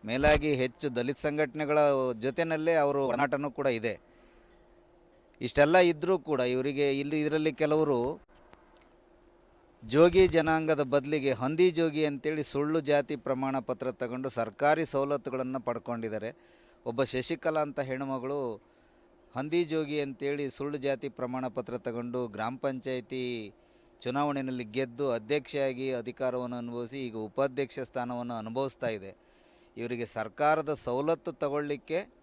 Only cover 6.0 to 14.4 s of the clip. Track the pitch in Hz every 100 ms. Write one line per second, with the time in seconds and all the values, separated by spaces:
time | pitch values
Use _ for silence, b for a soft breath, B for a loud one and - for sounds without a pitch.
6 | 170 185 147 139 123 127 131 139 143 139
7 | 143 151 151 156 156 143 151 156 151 127
8 | 123 170 _ - - - - - - _
9 | _ - - _ _ _ _ _ 113 135
10 | 175 175 185 160 156 160 156 151 139 143
11 | 135 151 135 113 131 160 185 165 165 151
12 | 151 143 151 156 143 143 147 160 143 147
13 | 131 147 135 131 135 135 123 123 127 -
14 | 120 127 135 120